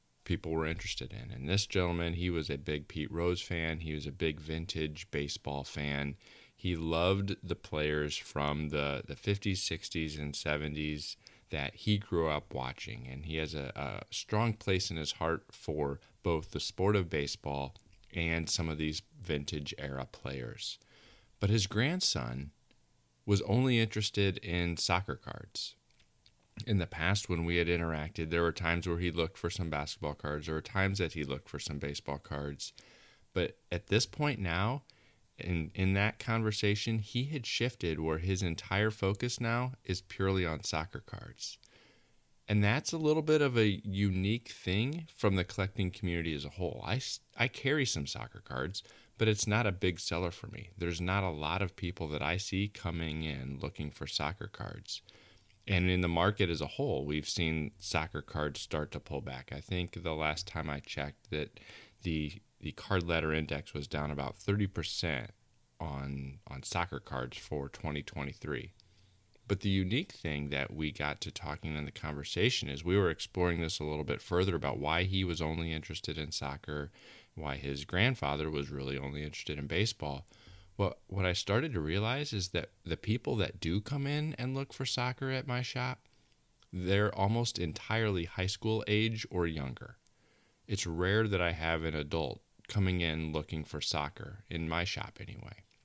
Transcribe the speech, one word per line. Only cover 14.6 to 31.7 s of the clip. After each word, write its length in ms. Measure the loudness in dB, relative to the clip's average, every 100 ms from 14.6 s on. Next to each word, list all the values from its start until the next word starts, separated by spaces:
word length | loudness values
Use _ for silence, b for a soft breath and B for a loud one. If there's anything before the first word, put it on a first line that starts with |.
| 2 2 2
in 60 | -2
his 180 | -2
heart 300 | 0 2 0 -2
for 480 | -10 -4 0 0 -2 B B
both 300 | 0 0 0
the 100 | -4
sport 340 | -4 2 4 4
of 140 | 4
baseball 680 | 0 0 -2 -4 -2 -4 -8 -20 -20 -8
and 360 | -2 0 2 2
some 200 | 0 0
of 80 | 0
these 240 | 0 -2 -6 -8
vintage 520 | -2 -2 -2 -4 -4 -6
era 300 | -6 -4 -6
players. 680 | -8 -8 -6 -6 -8 -10 -10 B B B B B B
But 80 | 4
his 180 | 4 4
grandson 840 | 2 2 2 2 0 -2 -4 -6 -12 _ _ _ _ _ _ 2
was 160 | 2
only 400 | 6 6 6 6
interested 560 | 4 2 0 4 4 2
in 400 | 0 2 2 2
soccer 380 | 2 2 2 -6
cards. 580 | -8 -10 -10 -10 -10 -12 _ _ _ _ _ _ _ -6 2
In 120 | 2
the 100 | 2
past, 400 | 2 2 2 2
when 160 | 0
we 140 | 4 4
had 100 | 4
interacted, 640 | 4 2 0 -2 -4 0
there 140 | 4
were 100 | 4
times 340 | 2 2 2 2
where 120 | 0
he 120 | 0
looked 260 | 2 0 0
for 120 | -4
some 200 | -2 -2
basketball 440 | -2 -4 -4 -4
cards. 320 | -2 -4 -4 -2
There 100 | -4
were 60 |
times 380 | -2 2 2 2
that 120 | 0
he 140 | -2 -2
looked 240 | -4 -6
for 100 | -8
some 200 | -6